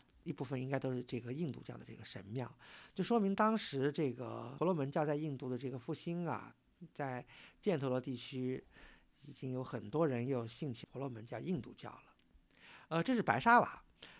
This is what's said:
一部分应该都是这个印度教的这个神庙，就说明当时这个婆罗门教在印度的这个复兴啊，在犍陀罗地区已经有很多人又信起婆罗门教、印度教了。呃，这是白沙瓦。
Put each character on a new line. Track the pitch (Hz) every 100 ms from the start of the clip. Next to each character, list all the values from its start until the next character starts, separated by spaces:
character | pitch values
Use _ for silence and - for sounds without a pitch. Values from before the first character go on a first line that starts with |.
| - -
一 | -
部 | -
分 | 127 131
应 | 131
该 | 135
都 | 131
是 | 123
这 | 123 123
个 | 117
印 | 135 170
度 | -
教 | - 120
的 |
这 | -
个 | 113
神 | 104 101 95
庙， | 120 123 - - - -
就 | -
说 | 180 233
明 | 196
当 | 196 214 220
时 | - 139 139
这 | 143 143
个 | 120 117 113 117 135
婆 |
罗 | 165
门 | 175 135
教 | 160
在 | 151
印 | 147 151 135
度 | 131
的 | 123
这 | 135
个 | 127
复 | 139
兴 | 151 - 170 165
啊， | 113 - - _ - 175
在 | - 135 127 - - - -
犍 | - 165
陀 | 131
罗 | 127
地 | 127 123
区 | - 131 127 131 - - - - _ _ 139
已 |
经 | 139 131
有 | 127
很 | 127 120 101
多 | 147 160
人 | 123 123
又 | 131 113
信 | - 151
起 | 113 -
婆 | 127
罗 | 139
门 | 113 113
教、 | 113
印 | 139 170
度 | 107
教 | - 107
了。 | - - _ _ - _ - - - -
呃， | 160
这 | 165
是 | 240
白 | - 117
沙 | 233 240
瓦。 | 190 - - - -